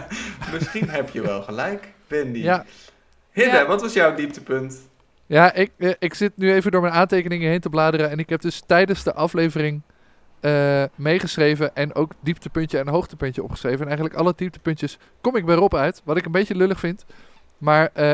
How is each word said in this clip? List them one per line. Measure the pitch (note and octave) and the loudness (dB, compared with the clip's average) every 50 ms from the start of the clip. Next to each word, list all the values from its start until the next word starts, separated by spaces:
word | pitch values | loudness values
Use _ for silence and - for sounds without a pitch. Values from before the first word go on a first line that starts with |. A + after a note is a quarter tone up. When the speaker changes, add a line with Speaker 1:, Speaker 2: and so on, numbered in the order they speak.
Speaker 1:
<laughs> | - - G#3 - - - - - - E3 D#3+ | -6 -6 -10 -12 -12 -12 -12 -12 -10 -10 -6
Misschien | E3 D#3 - - A3 - D#3 | -6 -6 -6 -4 -4 -4 -2
heb | D3+ C#3+ C3 - | -2 -4 -6 -6
je | - A#2+ | -6 -6
wel | G#2 G2+ G2 G2+ | -6 -4 -4 -6
gelijk, | G2+ - G#2+ A#2 C#3 F#3+ G3+ G3+ - - - _ _ _ | -8 -8 -8 -6 -6 -6 -6 -8 -12 -16 -20 _ _ _
Wendy. | D3 D3+ C#3+ B2+ A#2 A#2 | -4 -4 -4 -4 -6 -4
Speaker 2:
Ja. | A2+ E3+ F3+ F3 - - - - - - _ _ _ _ _ _ _ _ | 0 0 0 0 -2 -8 -20 -20 -20 -20 _ _ _ _ _ _ _ _
Speaker 1:
Hidde, | _ G3 A#3+ B3+ | _ 2 2 4
Speaker 3:
Ja. | B3+ B3 C#3+ | 6 4 4
Speaker 1:
wat | D3+ F#3+ G3+ | 4 2 0
was | A3+ A3 - | -2 -2 2
jouw | G3 E3+ D#3 D3+ | 2 4 4 2
dieptepunt? | D3+ D3 C#3+ - - - - C3 C3 C3 C3 C3 - - _ _ _ _ _ _ _ _ | 0 -4 -6 -8 -12 -6 -4 -4 -4 -4 -6 -10 -16 -20 _ _ _ _ _ _ _ _
Speaker 2:
Ja, | - D#3 D3+ E3+ F3+ - | 0 4 6 6 6 4
ik, | F3+ G3 - - - | 2 -2 -2 -2 -2
eh, | F3 F3+ F3+ - | -2 -2 -2 -2
ik | - E3 - | -4 -6 -2
zit | - G#3 G3+ - - | -2 -2 -2 -2 0
nu | F#3+ F#3+ F#3+ | 0 2 2
even | F#3+ F#3 G3+ | 2 2 2
door | F#3 F#3 | 2 2
mijn | F3 F3 E3 | 2 2 2
aantekeningen | E3+ F#3 F3+ G3 F#3 E3+ F3 F3 E3+ E3 D#3+ | 2 2 4 2 0 0 0 -2 -2 0 0
heen | E3 F3+ | 0 0
te | - E3 | -2 -2
bladeren | D3 D#3 D#3 D#3+ D#3+ D#3 D3+ D3+ | 0 2 2 4 2 2 0 0
en | D3 D#3 | -2 -4
ik | D#3+ - | -4 -2
heb | E3 D#3 | -4 -2
dus | - F3 - - - | -2 -4 -6 -6 0
tijdens | - F3 F3 F#3+ F#3+ F#3+ - - | 4 6 6 6 4 2 -2 -2
de | D#3+ - | -4 -2
aflevering, | - D#3 F3 - E3 E3 E3 D3 D#3 D3+ D3+ D3 D3 - _ _ _ _ _ _ _ _ _ _ _ | 0 -2 0 2 2 2 2 2 0 -2 -2 -4 -6 -10 _ _ _ _ _ _ _ _ _ _ _
eh, | - D3 D3 C#3+ C#3+ C#3+ C#3+ C#3 C#3 C3 - | 0 0 2 4 4 2 2 2 0 -2 -4
meegeschreven | - C#3 D3+ E3 F#3 G3 E3 - - D3+ D3 D3+ D3 D3+ C#3+ - | -4 -2 0 0 0 0 -2 0 2 2 2 4 2 0 -2 -2
en | C3+ C#3+ D3 - | -2 -4 -2 0
ook | - D#3 D#3 - - | -2 -2 -2 -4 -6
dieptepuntje | - D3+ E3+ - - D3+ - D#3+ D#3+ D3+ - C#3 | -6 -6 -6 -6 -8 -6 -4 -4 -4 -2 -2 -2
en | C#3 C#3+ | -2 0
hoogtepuntje | D3 F3 F3 - - D3 D3 C3 B2+ - - | 0 -2 -2 -4 -6 -8 -6 -6 -6 -6 -8
opgeschreven. | - - - - B2+ B2+ C#3 | -8 -8 -6 -4 -4 -2 -2
En | D3+ C#3+ | -4 -4
eigenlijk | D3 D3+ D#3+ D#3+ - | -4 -4 -4 -4 -2
alle | - E3 F3+ E3+ | 0 0 0 0
dieptepuntjes | - F#3 F3+ - - - E3+ D#3+ - - C#3+ - - _ _ _ _ | -2 -6 -8 -8 -6 -6 -4 -4 -4 -6 -8 -8 -12 _ _ _ _
kom | - B3 C4 | -4 -2 -2
ik | A3 E3+ | 0 2
bij | E3 E3+ | 2 4
Rob | E3 G3 G3 - | 4 4 2 2
uit, | D3 C#3 D#3+ F#3 - - | 2 0 0 -2 -4 -6
wat | D3+ D#3 F3 | -4 -2 -2
ik | F3+ | -2
een | E3 | 0
beetje | D#3+ F#3 G#3 - G3 | 0 0 0 0 0
lullig | F3+ F#3 F#3+ F#3+ - | 0 0 0 0 -2
vind. | - E3+ F3+ - - - - - - - - - - _ _ _ | -4 -6 -6 -8 -12 -20 -20 -20 -20 -20 -20 -20 -20 _ _ _
Maar, | D3 D3+ D3+ D#3 D#3+ D#3+ - | 0 2 4 4 4 2 0
eh, | - D3 D3 | 0 2 2